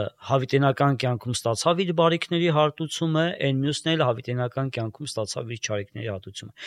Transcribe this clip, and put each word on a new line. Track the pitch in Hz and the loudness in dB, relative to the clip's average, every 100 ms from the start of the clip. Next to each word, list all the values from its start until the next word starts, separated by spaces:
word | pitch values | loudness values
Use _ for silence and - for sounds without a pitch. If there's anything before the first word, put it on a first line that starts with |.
| 104 _ | 2 _
հավիտենական | - 135 127 135 139 - 143 131 | 0 0 2 4 4 4 2 2
կյանքում | 127 117 123 120 | 0 -2 -2 -2
ստացավ | 117 113 165 175 | -2 0 2 2
իր | 185 | 0
բարիքների | 165 165 165 - 170 175 | 4 4 4 0 0 2
հարտուցումը, | 151 151 - 156 - 165 156 170 - | 4 2 0 -8 -2 0 2 0 0
այն | 139 135 | 0 0
մյուսն | 143 143 160 | 0 -2 0
էլ | 160 127 | 2 2
հավիտենական | 117 120 123 123 135 135 | 0 -2 -4 -2 -4 -4
կյանքում | 123 110 - 147 | -4 -6 -8 -8
ստացավ | - 107 - 117 | -6 -6 -6 -8
իր | 117 | -8
չարիքների | - 104 101 110 113 | -4 -4 -6 -8 -8
հատուցումը։ | 95 98 - 110 - | -8 -10 -16 -18 -14